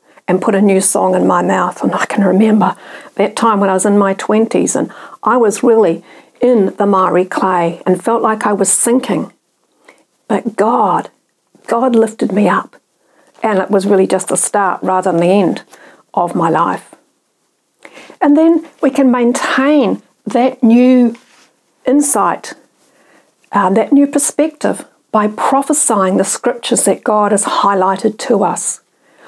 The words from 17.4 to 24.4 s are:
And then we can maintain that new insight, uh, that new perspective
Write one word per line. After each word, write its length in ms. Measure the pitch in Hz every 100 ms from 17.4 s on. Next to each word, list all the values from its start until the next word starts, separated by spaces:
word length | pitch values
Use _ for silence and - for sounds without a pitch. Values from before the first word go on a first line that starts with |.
| _ _ _ _ - - - -
And 160 | 294 294
then 300 | 320 339 - -
we 100 | 294
can 200 | 269 269
maintain 920 | 240 240 240 - - 269 302 214 196 - _ -
that 360 | 233 254 -
new 520 | 226 233 247 254 240 233 _ _ _ _ _ _ -
insight, 680 | 277 294 214 185 - - - _ _ _ _ _ _ _ _ _
uh, 160 | 202 190
that 220 | 196 226
new 140 | 285 285
perspective 800 | 285 - -